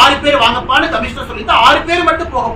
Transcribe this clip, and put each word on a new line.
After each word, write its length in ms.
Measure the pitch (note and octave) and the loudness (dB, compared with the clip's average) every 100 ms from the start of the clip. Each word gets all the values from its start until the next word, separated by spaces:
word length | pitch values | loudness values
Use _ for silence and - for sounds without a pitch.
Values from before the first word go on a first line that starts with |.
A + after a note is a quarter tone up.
ஆறு 140 | C4+ C#4+ | 4 2
பேர் 180 | D4 C#4 | 0 2
வாங்கப்பான்னு 480 | A#3 A#3 - C4+ E4 | 2 -2 0 0 0
கமிஷனர் 360 | A3+ A#3 - - | -4 -6 -8 -12
சொல்லிட்டு 240 | G#3 - A3 A#3+ | -10 -2 2 4
ஆறு 140 | D4+ E4 | 2 0
பேர் 200 | F4 E4+ | -2 0
மட்டும் 240 | D#4+ - B3+ | -2 -4 -4
போக 100 | A#3 | -4